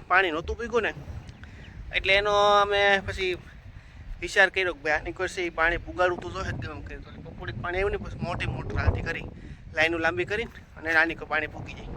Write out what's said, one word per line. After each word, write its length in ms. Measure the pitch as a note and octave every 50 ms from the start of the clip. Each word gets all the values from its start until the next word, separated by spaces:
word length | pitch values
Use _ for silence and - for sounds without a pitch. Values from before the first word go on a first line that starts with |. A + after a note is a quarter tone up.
| -
પાણી 240 | - F3+ F#3 F#3+ F3
નહોતું 260 | D3+ D#3+ E3 E3+ A3
પીગું 260 | G3+ A#3 A3+ G#3+ A#3+ G3+
ને, 100 | E3+ D3+ D3 C3+ - - - - - - - - - - - - - - - - - -
એટલે 180 | F3+ - F#3+ F#3+
એનો 180 | G3+ G#3 G#3 G3+ G#3 G3+ G#3 G#3 G3+
અમે 380 | G3+ G3+ G3+ G3+ G3+ G3+ G3 G3
પછી 380 | F#3+ G3+ F#3+ F#3+ F#3+ F#3 F3 - - - - - - - - - - - - - - - - -
વિચાર 300 | E3+ F3 - G3+ F#3+ F3+
કર્યો 240 | - F#3+ F#3 F3+ D#3+
કે 60 | C#3
ભાઈ 140 | C#3+ D#3 D3+
આની 180 | D#3 C#3+ F3
કોર 160 | D#3+ - F#3
છે 140 | F3 - G3
ઈ 80 | F3+ E3+
પાણી 280 | F3 E3 D#3+ E3+ E3+
પુગાડવું 420 | E3 - - E3 E3+ F3+ F3+ F3 E3+
તો 100 | F3+ F3
જોઈએ 220 | E3+ F#3 F#3+ F3
જ 40 | E3+
ગમે 200 | - D#3 D#3+ D3+
એમ 60 | D3
કરીને. 200 | C#3+ - D3 C#3
તો 300 | C#3 D3 C#3+ - - -
થોડીક 300 | - - E3+ F3+ D#3 -
પાણી 160 | F3 F3 F3
આવ્યું 140 | F#3 G3 G#3
ને 60 | G#3+
પછી 220 | F#3+ F#3+ E3+ - -
મોટી 260 | - E3 F3+ - F#3
મોટર 320 | - - - - - -
હાલતી 240 | D3 C#3+ - - -
કરી, 200 | - E3 E3 D#3 - - - - - - - - - - -
લાઈનો 240 | D#3+ D#3 E3 E3+
લાંબી 280 | E3 D#3+ E3 F3 F3+ F3
કરી 180 | - G3+ A3 B3 A#3 - - - - -
અને 160 | D#3+ D#3 D#3+ E3
આની 220 | D#3+ D#3+ E3 D#3
કોર 120 | - D3+
પાણી 200 | C#3+ D3 D#3 D3+
પૂગી 260 | D3 - - - - -
જાય. 120 | - - - -